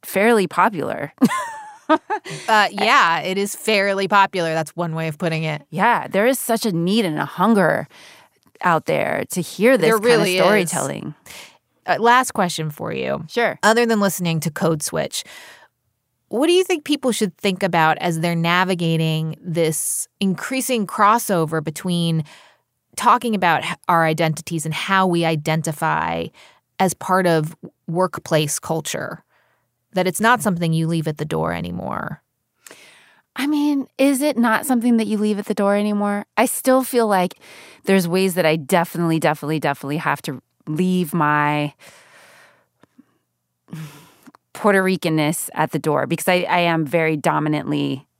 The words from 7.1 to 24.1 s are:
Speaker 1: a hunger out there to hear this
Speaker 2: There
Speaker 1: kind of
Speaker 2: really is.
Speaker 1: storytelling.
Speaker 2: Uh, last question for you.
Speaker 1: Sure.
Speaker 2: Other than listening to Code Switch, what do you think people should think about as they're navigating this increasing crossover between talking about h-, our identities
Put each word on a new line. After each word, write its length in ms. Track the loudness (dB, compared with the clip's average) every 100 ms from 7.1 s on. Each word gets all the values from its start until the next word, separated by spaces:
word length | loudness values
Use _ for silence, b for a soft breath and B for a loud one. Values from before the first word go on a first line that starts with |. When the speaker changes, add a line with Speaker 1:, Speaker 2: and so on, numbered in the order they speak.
| -2
Speaker 1:
a 80 | -6
hunger 600 | 0 2 4 4 2 -4 B B B B B _ _
out 240 | 0 0 0
there 380 | -2 0 -4 -4
to 100 | -6
hear 340 | -6 0 2 4
this 140 | 4
Speaker 2:
There 80 | 2
Speaker 1:
kind 60 | 4
of 40 | 2
Speaker 2:
really 180 | 2 2
is. 40 |
Speaker 1:
storytelling. 720 | 4 4 0 -2 -4 -6 -10 -14 B B B B _ _ -4
Speaker 2:
Uh, 100 | 0
last 300 | 4 2 2
question 380 | -2 -2 -2 -8
for 200 | -8 -8
you. 320 | -6 -4 -6 -6
Speaker 1:
Sure. 300 | -2 -2 2
Speaker 2:
Other 220 | 2 4
than 160 | 2 2
listening 400 | 0 0 -2 -2
to 100 | -4
Code 320 | -2 0 0
Switch, 420 | -2 -4 -4 -8 B B B B B _ _ _ _ _ _
what 180 | -2 2
do 80 |
you 100 | 2
think 200 | 2 -2
people 280 | -2 -2 0
should 240 | 0 -2 -2
think 260 | -4 -2
about 360 | 0 2 2 2
as 220 | -2 -2
they're 140 | 0
navigating 1000 | 0 2 2 2 0 0 0 0 -2 -4 -8
this 680 | -6 0 0 0 -4 -6 -8 _
increasing 680 | -2 -2 -4 -4 -2 -2 -4
crossover 760 | 2 4 4 2 0 0 -2
between 640 | -6 -8 -4 0 0 0 -4 B B B B _ _ -2
talking 380 | 2 2 2
about 280 | 0 2 2
h-, 140 | -2 -8 0
our 160 | 2
identities 580 | 2